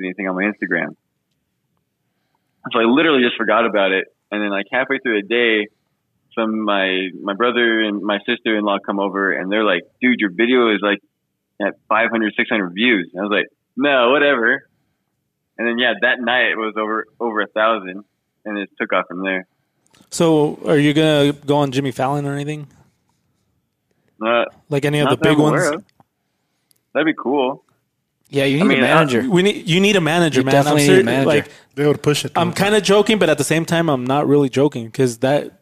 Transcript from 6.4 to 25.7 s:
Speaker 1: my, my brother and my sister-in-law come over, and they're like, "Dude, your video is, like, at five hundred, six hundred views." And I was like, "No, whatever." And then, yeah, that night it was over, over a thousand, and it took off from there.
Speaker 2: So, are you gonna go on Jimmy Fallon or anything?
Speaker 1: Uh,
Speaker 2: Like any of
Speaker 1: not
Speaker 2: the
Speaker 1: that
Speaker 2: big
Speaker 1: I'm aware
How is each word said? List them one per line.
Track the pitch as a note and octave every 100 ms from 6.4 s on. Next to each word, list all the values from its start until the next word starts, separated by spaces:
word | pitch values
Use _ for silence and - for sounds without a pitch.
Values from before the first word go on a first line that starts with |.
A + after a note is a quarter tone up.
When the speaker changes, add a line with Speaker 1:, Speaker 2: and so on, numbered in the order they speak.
| A2 A2
Speaker 1:
my, | G#2+ G2+ F#2+ F#2 F#2+ -
my | G2
brother | G2 A#2+ A#2+ A#2 A2
and | G#2+ G2+
my | G2+ G2+ -
sister-in-law | A#2 A#2+ G#2+ G#2 G2 -
come | G2+
over, | G2 F#2+ G2
and | C#2 F#2
they're | G#2+ G#2
like, | F2 - _
"Dude, | B2+ A2+
your | G#2
video | F2 A#2 B2+ A#2
is, | G#2
like, | G2+ G2+ _ _ _ _ _ -
at | G2+ - -
five | A2 A2+
hundred, | A2+ G#2+ -
six | A2+
hundred | A2 F2+
views." | F2+ B2 G#2 E2
And | E2+
I | G2+
was |
like, | G2+ - _ _ -
"No, | C#3+ C3+ A#2+
whatever." | C#3+ C#3+ C3 A2+ C3+ - _ _ _ _ _ _ _ _ -
And | A#2
then, | A#2
yeah, | B2 G#2
that | A#2+ B2
night | A#2+ B2+ A2+
it | D#2+
was | A2 G#2
over, | G#2+ A2 - -
over | A#2 G#2+
a | G2
thousand, | G#2+ A2 A2 F#2 F#2+ G2+ _ _ _ G#2+
and | G#2
it | F#2+ -
took | A2+
off | F#2+ -
from | F2
there. | F#2+ F#2 F#2 _ _ _ _ _ _
Speaker 2:
So, | - E3 D#3 D3 - -
are | D3+
you | D3
gonna | D3 D#3 D3 C#3+
go | D3 C3+ C#3+
on | C#3+
Jimmy | B2+ C#3
Fallon | A#2+ C3 D3 C#3+
or |
anything? | C#3+ C#3+ D3+ C#3 _ _ _ _ _ _ _ _ _ _ _ _ _ _ -
Speaker 1:
Uh, | A2 A#2+ - - -
Speaker 2:
Like | C#3+ C#3+
any | D3
of | C#3+
Speaker 1:
not |
Speaker 2:
the | B2+
Speaker 1:
that |
Speaker 2:
big | C#3+ D3+
Speaker 1:
I'm | D3+
aware | D#3+ E3+